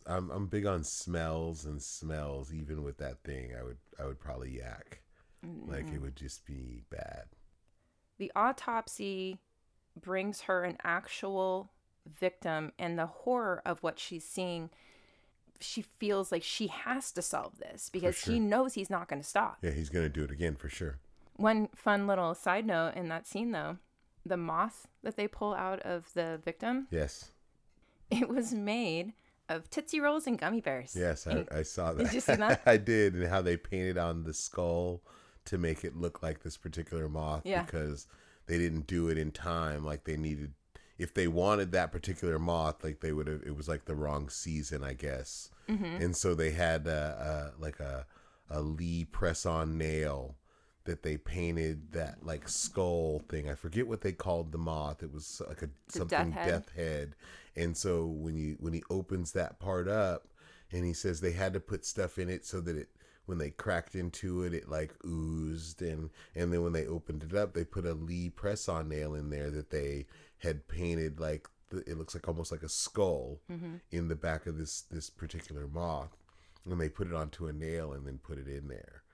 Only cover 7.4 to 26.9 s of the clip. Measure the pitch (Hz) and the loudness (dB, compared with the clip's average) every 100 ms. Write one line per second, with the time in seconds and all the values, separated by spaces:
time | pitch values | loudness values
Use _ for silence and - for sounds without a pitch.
7.4 | - _ _ _ _ _ _ - 196 196 | -20 _ _ _ _ _ _ -8 -2 4
8.4 | 233 269 - 226 220 - 202 190 190 190 | 4 4 0 -2 -2 -4 -4 -2 -4 -6
9.4 | _ _ _ _ _ - 185 190 202 202 | _ _ _ _ _ -12 -2 0 0 0
10.4 | - 185 175 - - 170 - - 196 190 | 2 2 2 0 0 0 -2 -6 -2 2
11.4 | 190 185 196 _ _ _ 156 - 185 185 | 2 2 -2 _ _ _ -20 0 0 2
12.4 | 170 156 156 - 175 170 160 - 247 247 | 0 0 -2 -4 -2 0 0 -2 2 2
13.4 | 214 175 - 165 165 - - 170 - - | 2 0 0 0 0 -2 -6 -8 -6 -2
14.4 | 180 170 165 - - - - _ _ _ | -2 -2 -6 -10 -20 -20 -20 _ _ _
15.4 | _ - - 233 - - 208 196 190 170 | _ -12 -8 -6 -8 -2 2 2 2 0
16.4 | - - 202 - - 262 - - 170 135 | 0 -2 -2 -2 -2 -2 -2 -4 -2 -2
17.4 | 95 - - - - 185 175 165 - 233 | -4 -8 -12 -8 -6 0 2 2 2 4
18.4 | 208 220 262 208 190 185 180 139 147 202 | 6 6 4 0 0 -2 -2 -4 2 2
19.4 | 220 - 87 71 76 85 78 76 71 71 | 2 2 0 0 0 2 2 2 -2 0
20.4 | 82 71 - - 76 67 - - - - | 0 0 -4 -4 -6 -6 -12 -20 -16 2
21.4 | 214 220 208 - - 202 202 190 170 175 | 4 4 2 0 4 4 4 4 2 2
22.4 | 175 190 220 170 165 - 170 165 - 196 | 2 2 4 2 2 0 -4 -4 -4 -2
23.4 | 233 180 151 180 - _ _ - 170 180 | -2 -2 -4 -6 -12 _ _ -12 -2 -2
24.4 | 165 160 220 - - _ - 214 208 - | 2 2 2 -2 -18 _ -6 -2 -2 0
25.4 | 208 190 185 190 - 175 - 175 165 160 | 0 0 0 -2 -2 -4 -2 -2 0 -2
26.4 | 165 165 220 254 269 | -4 -2 0 0 0